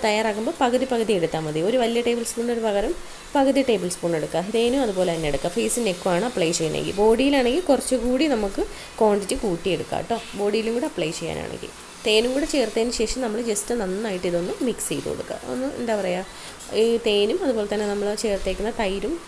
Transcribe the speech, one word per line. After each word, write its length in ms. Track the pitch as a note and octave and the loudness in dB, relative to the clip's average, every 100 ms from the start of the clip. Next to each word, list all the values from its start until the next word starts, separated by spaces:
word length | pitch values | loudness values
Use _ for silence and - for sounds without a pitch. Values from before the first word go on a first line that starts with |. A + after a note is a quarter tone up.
| A3 | 2
തയ്യാറാക്കുമ്പോൾ 500 | G#3+ A3 G#3 A#3 F4 | 2 0 0 -2 0
പകുതി 240 | B3 A#3+ B3+ | 2 2 2
പകുതി 220 | A#3 G#3+ G3+ | 0 2 2
എടുത്താൽ 220 | D#3+ D#3+ D#3 | 2 -2 -2
മതി. 140 | D3+ F3+ | 0 2
ഒരു 80 | B3+ | 2
വലിയ 180 | A#3 A#3 A#3+ | 2 2 0
ടേബിൾ 180 | A#3 A#3 | 0 -2
സ്പൂണിന് 320 | - A#3+ A#3 A3 | -2 -2 0 0
പകരം 260 | G3+ A3+ F4 - - - C#4+ | 0 0 -4 -8 -14 -2 2
പകുതി 260 | C4+ C#4 C4 | 4 4 4
ടേബിൾ 200 | G#3 F3+ - | 2 0 -2
സ്പൂൺ 160 | E3+ E3 | 0 0
എടുക്കുക. 240 | D3+ D#3+ F#3+ A3+ | 0 -2 0 2
തേനും 240 | A#3 C4+ B3+ | 2 2 0
അതുപോലെ 240 | F3+ F#3 E3+ | 2 0 2
തന്നെ 140 | D#3 | 0
എടുക്കുക. 200 | C#3+ E3+ A#3 | 0 0 0
ഫേസ് 280 | A3 A#3+ A3+ | 0 0 0
നെക്കുമാണ് 380 | F3+ F#3+ F3 A#3+ | 0 2 2 2
അപ്ലൈ 200 | A3+ E3 E3+ | 2 0 2
ചെയ്യുന്നതെങ്കിൽ, 360 | D#3+ D3 D3+ F3+ | 0 0 -2 4
ബോഡിയിലാണെങ്കിൽ 640 | G#3+ A#3 C4+ C#4+ A#3+ D4 F4+ | 4 6 4 4 4 2 2
കുറച്ചുകൂടി 560 | B3+ - B3+ A#3 B3+ D#4 A#3 | 2 2 0 2 2 2 2
നമുക്ക് 300 | G3+ B3 G4 - - - | 0 -2 -6 -6 -14 2
ക്വാണ്ടിറ്റി 380 | A3 G3+ F#3+ C4+ A3 | 4 4 0 -2 0
കൂട്ടിയെടുക്കാം 560 | E3+ G3 E3 D#3 - | 0 0 -2 -2 -4
കേട്ടോ, 180 | E3 A3+ - F#3+ | -2 -4 -4 -2
ബോഡിയിലും 320 | G#3 A3 A3 A#3 | 0 0 0 -2
കൂടെ 120 | D#4 | -2
അപ്ലൈ 200 | - D#3 E3+ | -2 -4 -4
ചെയ്യാനാണെങ്കിൽ. 500 | D#3+ D#3+ - - - - - - A#3 | -6 -6 -6 -8 -12 -14 -18 -4 4
തേനും 240 | G#3+ A#3+ | 4 4
കൂടെ 140 | C4 D#4 | 0 0
ചേർത്തതിന് 400 | D4+ A3 A3+ A#3 - | 2 2 0 -2 0
ശേഷം 220 | G#3+ B3+ A#3+ | -2 0 -2
നമ്മൾ 140 | G#3+ A#3 | -2 -2
just 180 | G#3 - A#3+ | -2 -2 -2
നന്നായിട്ട് 460 | F#3+ F#3 A3+ F#3 F3+ | -2 -2 -2 -2 0
ഇതൊന്ന് 220 | F3 F3+ G#4 C4 | 0 -2 -2 -2
മിക്സ് 240 | - - | -2 -4
ചെയ്ത് 180 | C#3+ C#3+ | -4 -4
കൊടുക്കുക. 260 | - - - B3 | -6 -6 -8 -6
ഒന്ന്, 160 | B3+ C4 - | -4 -4 -4
എന്താ 140 | A#3+ G#3+ | -2 -2
പറയുക, 260 | F#3+ F3+ G3 - - - - G3+ | 0 -2 -4 -12 -14 -14 -4 2
ഈ 20 | A3+ A#3 A3+ | 2 2 2
തേനും 320 | G#3 G#3 E4+ D#4 | 2 2 2 0
അതുപോലെ 220 | A3 G#3 | 0 0
തന്നെ 160 | G#3 G#3 | -2 0
നമ്മൾ 140 | G3+ G3+ G#3+ | 0 -2 -2
ചേർത്തേക്കുന്ന 480 | A3 G3 G3 F#3 G#3 A3+ | 0 0 -2 -2 -4 -2
തൈരും 320 | G3+ G3 G#3 E4 | -2 -2 -4 -6